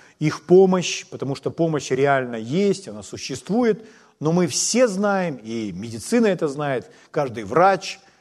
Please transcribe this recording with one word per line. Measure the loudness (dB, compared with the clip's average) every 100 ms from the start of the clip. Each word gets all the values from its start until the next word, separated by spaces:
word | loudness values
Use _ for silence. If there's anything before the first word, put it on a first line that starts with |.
| -18 -4
их | -4 -2
помощь, | 4 6 8 4 -2 -8
потому | -10 -8 -8
что | -6 -6
помощь | -2 -2 -2 -2
реально | 0 2 2 -2
есть, | -8 -4 0 0 0 -6
она | -16
существует. | -14 -12 -10 -10 -4 0 2 0 -4 -20 _ -6
Но | 0
мы | 2 0
все | -2 0 2 2
знаем, | 2 0 0 -2 -6
и | -8 -6 -6
медицина | -8 -10 -10 0 2 2
это | 2 -2
знает, | -4 -4 -4 -6 -20 _
каждый | -4 -4 -6
врач | -2 4 4 2 -4 -14 _ _